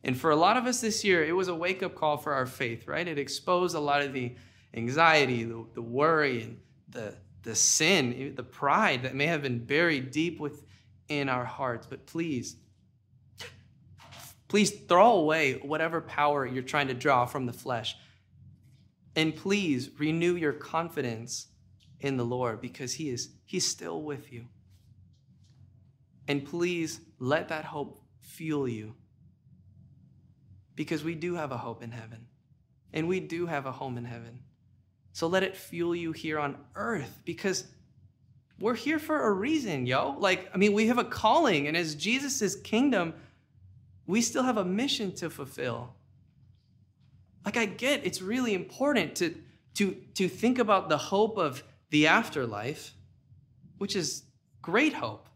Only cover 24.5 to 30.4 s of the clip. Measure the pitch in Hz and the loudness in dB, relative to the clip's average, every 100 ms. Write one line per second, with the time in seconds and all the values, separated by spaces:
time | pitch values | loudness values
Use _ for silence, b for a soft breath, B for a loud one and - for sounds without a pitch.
24.5 | - _ - _ - - _ _ _ - | -20 _ -20 _ -20 -20 _ _ _ -20
25.5 | _ - _ _ _ _ _ - 143 139 | _ -20 _ _ _ _ _ -2 -2 -2
26.5 | 170 175 175 160 - - _ 127 156 170 | -2 0 0 -4 -8 -16 _ 0 0 0
27.5 | 160 156 156 139 - _ _ - - 160 | -6 -6 -8 -8 -12 _ _ -20 -10 -4
28.5 | 147 131 110 107 117 _ _ - _ _ | -2 -2 -4 -10 -18 _ _ -20 _ _
29.5 | - - - - - - - _ _ | -20 -20 -20 -20 -20 -20 -20 _ _